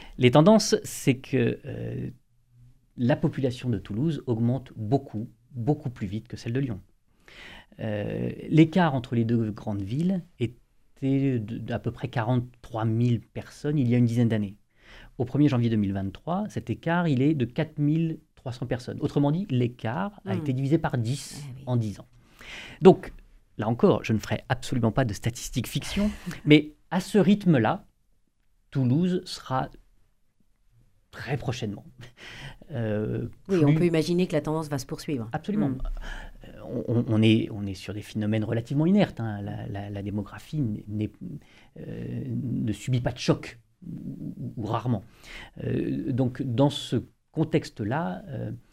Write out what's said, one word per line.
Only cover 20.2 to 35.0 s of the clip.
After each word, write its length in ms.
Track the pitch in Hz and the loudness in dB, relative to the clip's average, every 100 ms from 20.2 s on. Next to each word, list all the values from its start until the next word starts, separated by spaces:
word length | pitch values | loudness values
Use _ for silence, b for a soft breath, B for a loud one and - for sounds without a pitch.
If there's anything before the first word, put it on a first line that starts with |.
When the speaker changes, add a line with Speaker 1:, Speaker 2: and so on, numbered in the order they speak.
| 190 | -4
Speaker 1:
a 100 | 185 | -2
Speaker 2:
Hmm. 40 | |
Speaker 1:
été 140 | 147 | -2
divisé 240 | 127 135 165 | -2 2 2
par 200 | 160 127 | 2 0
dix 440 | 110 143 - - | -2 -4 -8 -14
Speaker 2:
Eh 100 | 143 127 | -14 -10
oui. 60 | 131 | -2
Speaker 1:
en 100 | 123 | 0
dix 240 | 110 95 | 0 -6
ans. 80 | - - B B B B B B | -14 -20 B B B B B B
Donc, 300 | 180 - - - - - _ - | 8 8 4 -16 -20 -20 _ -4
là 100 | 110 | -2
encore, 380 | 123 196 123 - | 4 4 4 2
je 80 | |
ne 60 | 107 | -2
ferai 220 | - 113 - | -2 -6 -4
absolument 440 | 131 - 127 110 | -4 -2 0 2
pas 100 | 147 | 2
de 100 | 120 | 0
statistiques 540 | 101 120 - - 123 - | -2 -4 -6 -6 -4 -4
fiction, 420 | 143 - 202 208 - 180 | -6 -4 -2 -2 -4 -10
<laughs> 180 | 151 147 | -2 6
mais 280 | 147 151 - _ | 6 6 -8 _
à 100 | 185 | -4
ce 160 | - 208 | 2 4
rythme-là, 680 | 180 208 180 139 107 180 - _ _ _ _ _ _ _ _ | 6 4 6 6 4 0 -6 _ _ _ _ _ _ _ _
Toulouse 500 | 139 123 147 180 180 180 | 0 2 4 2 0 -4
sera 440 | - - 135 143 - - _ _ _ _ _ _ _ _ _ _ _ _ | -12 -4 -4 -4 -10 -20 _ _ _ _ _ _ _ _ _ _ _ _
très 260 | - - 143 | -14 -6 -4
prochainement, 480 | - - 107 98 - - B B B B B B - | -4 -4 -6 -8 -12 -20 B B B B B B -10
euh, 580 | 127 110 107 110 117 117 - - | -6 -2 -2 -2 -4 -6 -10 -2
Speaker 2:
Oui, 120 | 185 | 4
on 40 | 143 | 6
Speaker 1:
plus 80 | 156 | 6
Speaker 2:
peut 100 | 175 | 4
imaginer 420 | 160 156 175 180 | 2 2 2 2
que 60 | |
la 80 | 156 | 0
tendance 260 | 151 156 151 | 0 -2 -2
va 100 | 143 | -6
se 80 | - | -6
poursuivre. 440 | 156 | -10